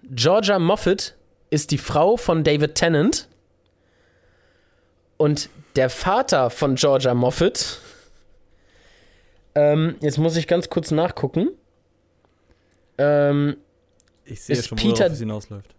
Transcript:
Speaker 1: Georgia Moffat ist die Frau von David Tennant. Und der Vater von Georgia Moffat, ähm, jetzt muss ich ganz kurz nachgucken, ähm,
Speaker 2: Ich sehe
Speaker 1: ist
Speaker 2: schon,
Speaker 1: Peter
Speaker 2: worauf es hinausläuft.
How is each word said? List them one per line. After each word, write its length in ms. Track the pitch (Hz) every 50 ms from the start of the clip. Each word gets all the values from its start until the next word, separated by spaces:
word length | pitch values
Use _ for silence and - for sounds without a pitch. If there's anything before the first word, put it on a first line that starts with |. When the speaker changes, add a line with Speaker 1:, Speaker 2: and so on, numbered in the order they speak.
| -
Speaker 1:
Georgia 540 | - 135 120 113 151 185 214 208 190 202
Moffat 600 | 190 165 165 202 - - 180 190 190 - - - _ _ _ _ _ _ _
ist 220 | - 151 - -
die 60 | 151
Frau 380 | 135 - - 139 147 160 190 226
von 300 | 240 - - - 165 151
David 300 | 151 147 147 151 151 -
Tennant. 520 | - - 170 165 147 156 233 - - - _ _ _ _ _ _ _ _ _ _ _ _ _ _ _ _ _ _ _ _ _ _ _ _ _ _ _ _ _ _ _ _ _ _ _ _ _ _
Und 340 | _ 151 147 147 139 - - - - - _ _
der 120 | 139 131 127
Vater 600 | - - - 180 196 233 269 - - 143 127 117
von 260 | - - 156 139 131
Georgia 380 | 127 - 143 139 131 127 127 123
Moffat, 680 | 123 120 127 - - 170 190 - - - - - - - - - - - - - _ _ _ _ _ _ _ _ _ _ _ _ _ _ - _ _ _ _ _ _ _ _ _ _ _ _ _
ähm, 400 | 147 147 147 147 156 160 - - -
jetzt 160 | 151 147 127
muss 180 | 143 156 165 160
ich 120 | 170 151
ganz 220 | - 175 175 180 -
kurz 220 | - 175 156 -
nachgucken, 580 | 156 151 165 180 - - - 131 - 160 202 330 392 - _ _ _ _ _ _ _ _ _ _ _ _ _ _ _ _ _ _ _ _ _ _ _ _ _ _ _
ähm, 580 | - 139 147 147 147 143 143 143 143 143 147 143 - _ _ _ _ _ _ _ _ _ _ _ _ _
Speaker 2:
Ich 180 | - - - -
sehe 140 | - 147
Speaker 1:
ist 100 | 123 117
Speaker 2:
schon, 100 | - 117
Speaker 1:
Peter 240 | 110 - 214 - -
Speaker 2:
worauf 120 | 196 175 156
es 60 | 143
hinausläuft. 560 | 117 107 107 107 101 _ 104 101 98 _ _